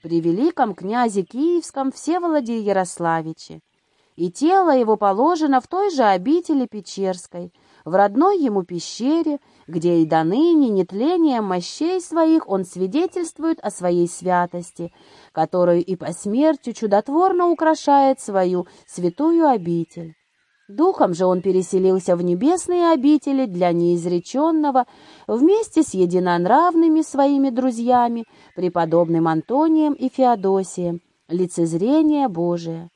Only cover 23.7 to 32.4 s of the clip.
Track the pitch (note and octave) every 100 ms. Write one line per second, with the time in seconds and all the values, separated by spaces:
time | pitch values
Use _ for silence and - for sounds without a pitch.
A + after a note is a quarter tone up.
23.7 | E3+ E3+ F3 E3+ F3+ - B3+ D#4+ D#4+ D4+
24.7 | C4 A#3+ - - - - A3 D4+ G#4 A4
25.7 | - - F#3+ F3 F3+ F3+ F3 F3 C4 F4
26.7 | E4 E4 D#4 D#4 C4+ C#4 C#4+ C4+ A#3+ C4
27.7 | A3+ A#3 B3 A#3+ A#3 A3+ _ - - F3+
28.7 | F3 E3 E3 E3+ E3 E3 D#3+ - B3+ D#4+
29.7 | D#4 D4+ C#4+ C4 - B3+ A#3 F#3+ F#3+ F#3+
30.7 | - F3 E3+ _ _ _ E3+ F3+ - E3
31.7 | E3 G#3 D4+ D#4 D4 C4+ E3+